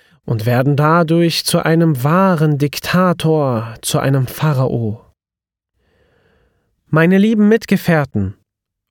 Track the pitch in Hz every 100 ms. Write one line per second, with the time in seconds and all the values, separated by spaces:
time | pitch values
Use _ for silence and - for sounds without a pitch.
0 | _ _ - 113 107 120 139 143 151 170
1 | 165 165 170 - - 170 151 165 165 135
2 | 139 175 196 165 156 143 143 - - 180
3 | 185 170 160 156 139 113 113 117 - 147
4 | 127 139 123 - 156 131 131 117 110 107
5 | _ _ _ _ _ _ _ _ _ _
6 | _ _ _ _ _ _ _ _ - 156
7 | 165 190 214 220 208 226 - 190 - 160
8 | 139 107 98 - _ _ _ _ _